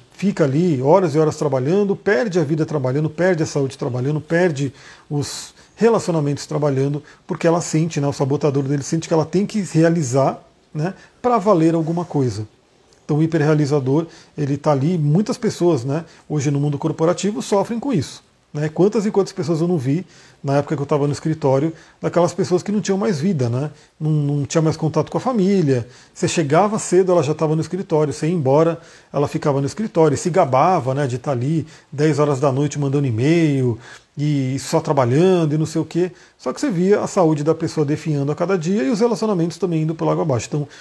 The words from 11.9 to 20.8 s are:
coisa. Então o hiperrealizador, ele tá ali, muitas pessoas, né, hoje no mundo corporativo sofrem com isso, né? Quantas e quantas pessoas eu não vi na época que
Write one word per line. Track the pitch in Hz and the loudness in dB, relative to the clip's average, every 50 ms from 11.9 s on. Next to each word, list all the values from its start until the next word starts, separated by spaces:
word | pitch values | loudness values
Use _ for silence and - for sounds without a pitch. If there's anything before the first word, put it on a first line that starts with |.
| 170 175 175 | -2 -4 -4
coisa. | - - 143 135 120 98 107 107 - _ _ _ _ _ _ _ _ _ _ _ | -4 -2 -2 0 0 -2 -4 -8 -12 _ _ _ _ _ _ _ _ _ _ _
Então | - 151 147 | -2 0 0
o | 160 | 2
hiperrealizador, | 160 160 160 143 151 156 151 151 131 147 147 127 127 135 156 165 165 - - - _ _ - | 2 2 2 2 4 4 2 2 2 0 0 2 2 0 0 0 -4 -8 -20 -20 _ _ -6
ele | 147 131 147 | -4 -4 -4
tá | 139 - 156 | -2 0 0
ali, | 147 135 131 165 185 | 2 2 2 0 0
muitas | 170 151 147 147 190 220 - 240 | 0 0 2 2 0 0 -2 -4
pessoas, | - - 208 - - 175 175 165 127 113 | -4 -4 -4 -2 0 2 2 2 0 0
né, | 139 139 165 165 - - - _ - | -4 -4 -6 -6 -10 -16 -20 _ -8
hoje | 151 151 127 151 | -6 -4 -2 -2
no | 143 143 | -2 0
mundo | 143 147 147 135 | -2 -2 -2 -2
corporativo | - 160 - - 160 170 175 170 - 196 214 262 214 | -4 -6 -2 0 0 0 0 0 -2 -4 -4 -4 -4
sofrem | - 214 196 185 190 233 226 | -2 0 0 0 -2 -4 -6
com | - 285 254 | -4 -2 -2
isso, | 160 117 - - - - _ _ _ _ _ - | -2 -2 -4 -10 -18 -20 _ _ _ _ _ -8
né? | 147 151 151 | -6 -6 -4
Quantas | 151 - 175 214 208 233 196 | 0 0 2 2 2 0 -2
e | 214 | 0
quantas | - 202 185 - - | 0 0 -2 -2 -4
pessoas | - 156 143 170 151 | -6 -4 -2 -2 0
eu | 165 | 0
não | 175 180 | 0 0
vi | 160 120 135 139 175 185 - - - - - _ _ | 0 0 0 -2 -2 -4 -8 -14 -20 -20 -20 _ _
na | - 139 139 143 | -4 0 0 0
época | 139 - - | 0 0 -4
que | - | -6